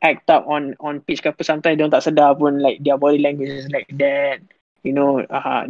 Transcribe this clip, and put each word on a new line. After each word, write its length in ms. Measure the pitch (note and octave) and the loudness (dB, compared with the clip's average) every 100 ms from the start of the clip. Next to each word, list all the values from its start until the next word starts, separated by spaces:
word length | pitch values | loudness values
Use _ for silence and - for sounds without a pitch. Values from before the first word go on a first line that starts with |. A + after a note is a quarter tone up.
act 240 | D#3+ C3 - | -2 0 2
up 160 | D#3 - | 2 2
on, 240 | D3 C#3 A#2 | -4 -6 -8
on 160 | D3+ D3 | -8 -8
pitch 240 | - C#3+ | -8 -4
ke 80 | D3+ | -4
apa, 80 | - - | -4 -4
sometimes 320 | D3+ E3 D#3 | 0 0 2
they 80 | D#3 | 2
tak 160 | C3+ | 2
sedar 320 | D#3+ D3+ C#3+ C#3 | 2 4 4 4
pun, 240 | D3 C#3+ | 0 2
like, 160 | C3+ B2+ | 0 0
their 160 | C#3+ C3+ | -2 2
body 160 | C#3+ D3 | 2 2
language 240 | C#3+ C#3+ C#3 | 2 -2 -6
is 240 | C#3 C#3 | -8 -8
like 160 | C#3 - C#3 | -8 -8 -2
that. 480 | C#3+ C#3 C#3+ B2+ _ _ _ _ | 0 0 -2 -4 _ _ _ _
You 80 | C3 | -4
know, 320 | C#3 C#3 C3+ - | 0 2 0 -2
uh, 320 | C3+ C3+ B2+ | -6 -4 -4